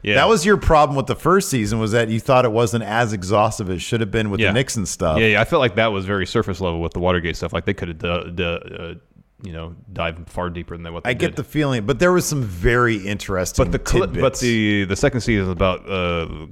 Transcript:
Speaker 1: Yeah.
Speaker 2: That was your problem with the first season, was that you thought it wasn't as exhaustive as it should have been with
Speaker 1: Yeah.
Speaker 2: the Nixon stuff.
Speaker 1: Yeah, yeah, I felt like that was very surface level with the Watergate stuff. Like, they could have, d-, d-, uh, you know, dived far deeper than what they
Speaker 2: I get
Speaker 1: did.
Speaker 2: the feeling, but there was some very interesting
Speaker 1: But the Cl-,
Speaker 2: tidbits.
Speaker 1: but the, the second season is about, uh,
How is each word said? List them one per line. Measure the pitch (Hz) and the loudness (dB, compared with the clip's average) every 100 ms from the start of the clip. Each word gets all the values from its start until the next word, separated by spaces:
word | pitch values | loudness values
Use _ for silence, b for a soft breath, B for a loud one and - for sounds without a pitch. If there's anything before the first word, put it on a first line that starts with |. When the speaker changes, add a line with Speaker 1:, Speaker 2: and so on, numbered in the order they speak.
Speaker 1:
Yeah. | 101 113 | 2 4
Speaker 2:
That | 170 | 4
was | 220 | 4
your | 180 202 | 4 4
problem | - 156 151 | 6 6 6
with | 139 131 | 2 -2
the | 120 | -2
first | 147 190 185 | 2 2 2
season, | 131 104 113 | -2 0 0
was | 110 | 2
that | 117 113 | 2 2
you | 110 | -2
thought | - 127 | 4 4
it | 123 | 4
wasn't | 107 117 117 | 2 2 0
as | 104 110 120 | 0 0 0
exhaustive | 107 92 104 110 - 92 | -2 0 2 2 0 -4
as | 90 | -4
it | |
should | - 117 | -2 -2
have | 110 | 0
been | 113 110 | -2 -2
with | 98 | 0
Speaker 1:
Yeah. | 101 | 2
Speaker 2:
the | |
Nixon | 113 135 110 | 2 -2 -4
stuff. | 90 - 87 78 | -4 -2 0 2
Speaker 1:
Yeah, | 113 | 4
yeah, | 104 | 4
I | 113 | 2
felt | 165 | 2
like | 123 98 | 2 2
that | 113 | 0
was | 98 | 0
very | 95 101 90 | -2 -2 0
surface | 117 107 90 | -2 -2 -4
level | 92 82 | -4 -2
with | 85 | -4
the | 92 | -2
Watergate | 90 90 82 80 | 0 0 -2 -6
stuff. | 85 | -4
Like, | 87 | -4
they | 92 | -4
could | 95 87 | -6 -8
have, | 82 | -6
d-, | 85 87 85 | -4 -4 -4
d-, | 87 | -4
uh, | 87 85 - 92 85 85 _ _ _ _ | -4 -4 -10 -14 -14 -16 _ _ _ _
you | 95 | -14
know, | 82 82 85 - | -12 -12 -14 -14
dived | 87 85 82 82 | -6 -6 -6 -10
far | - 90 | -6 -6
deeper | 87 80 85 | -6 -12 -12
than | 85 | -10
what | 85 | -8
they | 120 | -6
Speaker 2:
I | |
get | 127 170 | -2 -2
Speaker 1:
did. | - | -4
Speaker 2:
the | |
feeling, | 123 151 143 123 | -6 -2 0 -2
but | 104 127 | -2 2
there | 180 | 4
was | 180 | 4
some | 170 147 | 2 -2
very | 113 87 123 120 120 110 | -4 0 2 4 4 2
interesting | 95 104 - 92 90 - | -2 -6 -4 -2 -2 0
Speaker 1:
But | 120 | 0
the | - - | 0 0
Cl-, | - 95 | 0 0
Speaker 2:
tidbits. | - | 0
Speaker 1:
but | 131 - | 0 0
the, | 123 113 107 104 | 0 2 2 2
the | 95 | 0
second | 98 143 123 | 0 0 0
season | 120 107 92 | 0 0 0
is | |
about, | 85 95 92 - | 0 0 0 -4
uh, | 95 87 85 82 78 78 | -2 0 -2 -4 -10 -14